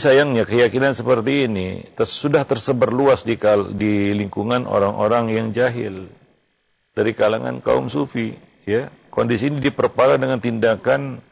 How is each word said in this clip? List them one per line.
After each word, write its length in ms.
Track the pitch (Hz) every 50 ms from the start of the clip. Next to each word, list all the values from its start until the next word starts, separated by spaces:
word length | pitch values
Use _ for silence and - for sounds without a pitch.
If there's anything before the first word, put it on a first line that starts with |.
sayangnya 420 | - 147 131 139 147 147 127 113 104
keyakinan 480 | 95 110 120 123 113 98 131 135 139
seperti 560 | 127 113 113 123 127 113 110 131 139 143 135
ini 400 | 117 107 95 92 92 95 90 - - -
tes-, 160 | - 113 -
sudah 320 | - - - 143 143 151 135
tersebar 480 | - 135 - - - 135 123 127 117
luas 320 | 113 127 139 135 131 - -
di 160 | 110 113 -
kal-, 320 | - 104 104 104 98 95 101
di 340 | 98 104 107 104 101 101 101
lingkungan 560 | 101 104 104 95 - 98 104 113 120 123 123
orang-orang 640 | 101 101 104 98 101 104 101 107 107 117 120 117 113
yang 160 | 110 110 113 110 101
jahil 560 | 113 123 127 120 120 113 104 95 95 95 92 - _ _ _ _ _ _ _ _ _ _ _ _ _ _ _ _
dari 180 | - 107 113 110
kalangan 480 | - 107 107 110 113 123 127 123 127 -
kaum 240 | 113 123 127 131
sufi, 480 | 123 110 147 143 135 - 120 113 107 - - - _ _ _ _
ya. 240 | 98 104 117 139 - - _ _ _ -
Kondisi 400 | 113 117 117 120 104 117 147 151
ini 100 | 143 127
diperparah 560 | 135 - - 120 120 - - 123 135 143 135
dengan 240 | 131 131 131 117 120
tindakan 800 | 120 113 110 110 113 110 95 - 123 131 139 139 135 123 120 - _